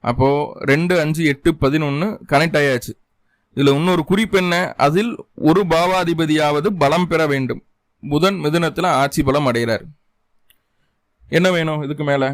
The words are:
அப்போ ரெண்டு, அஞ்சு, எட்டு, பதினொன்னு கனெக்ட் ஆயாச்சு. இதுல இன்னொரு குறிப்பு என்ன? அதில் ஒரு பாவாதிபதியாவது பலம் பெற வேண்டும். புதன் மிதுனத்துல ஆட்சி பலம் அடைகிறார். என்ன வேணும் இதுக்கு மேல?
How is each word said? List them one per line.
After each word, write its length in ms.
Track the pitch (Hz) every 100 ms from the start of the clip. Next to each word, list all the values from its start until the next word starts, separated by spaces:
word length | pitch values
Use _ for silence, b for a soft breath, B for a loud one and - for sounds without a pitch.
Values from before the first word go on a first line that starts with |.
அப்போ 240 | - 123 131 143 147 - -
ரெண்டு, 280 | 143 175 180
அஞ்சு, 260 | 151 156 160
எட்டு, 240 | 135 175
பதினொன்னு 540 | 156 135 156 151 139 196 - -
கனெக்ட் 300 | 147 165 151
ஆயாச்சு. 360 | 143 123 - - _ _ _ _ _ -
இதுல 160 | 139 139
இன்னொரு 280 | 175 175
குறிப்பு 340 | 151 196 220 196
என்ன? 180 | 180 170 175 -
அதில் 340 | 143 165 233 - - -
ஒரு 200 | 151 180 185
பாவாதிபதியாவது 1040 | 165 180 185 175 165 160 156 151 147 175 185
பலம் 300 | 143 165 175
பெற 140 | 165 156
வேண்டும். 340 | 139 127 127 _ _ _ _
புதன் 340 | - 147 185 190
மிதுனத்துல 540 | 151 165 165 - 180
ஆட்சி 280 | 135 139 160
பலம் 260 | 135 143 139
அடைகிறார். 340 | 120 113 110 - - _ _ _ _ _ _ _ _ _ _ _ _ -
என்ன 160 | 160 185
வேணும் 320 | 175 160 151
இதுக்கு 220 | 143 147 147
மேல? 160 | 139 135